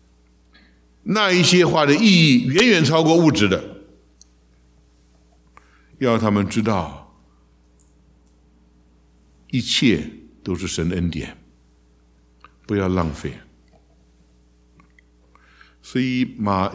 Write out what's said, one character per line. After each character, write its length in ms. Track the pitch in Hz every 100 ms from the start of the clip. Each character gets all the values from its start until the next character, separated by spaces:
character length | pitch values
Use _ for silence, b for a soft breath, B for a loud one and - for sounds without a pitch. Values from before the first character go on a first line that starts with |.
| _ _ _ _ _ b b b _ _ -
那 220 | 214 202
一 100 | 180
些 240 | 175 180 165
话 200 | 165 147
的 100 | 147
意 100 | 220
义 400 | 180 160 123 123
远 220 | 151 247
远 180 | 190 147
超 160 | 160
过 160 | 160 165
物 140 | 160
质 160 | 110 101
的， 380 | 87 76 - - _ _ _ _ _ _ _ _ _ _ _ _ _ _ _ _ b b b b -
要 200 | 127 113
他 120 | 107
们 180 | 104 98
知 140 | 113
道， 640 | 107 101 78 - - _ _ _ _ _ _ _ _ _ _ _ _ _ _ _ _ _ _ _ _ _ _ _ _
一 100 | 131
切 480 | - - 135 87 73 - - _
都 100 | -
是 140 | 87 90
神 200 | - 82
的 80 | 92
恩 140 | 87
典， 280 | 78 - - _ _ _ _ _ _ _ _ _ _ _ _ -
不 80 | 101
要 120 | 95
浪 240 | 92 82
费。 220 | 73 73 64 - _ _ _ _ _ _ _ _ _ _ _ _ _ _ _ _ _ _ b b b b b
所 180 | - -
以 360 | 131 127 127 -
马-， 320 | 104 98 95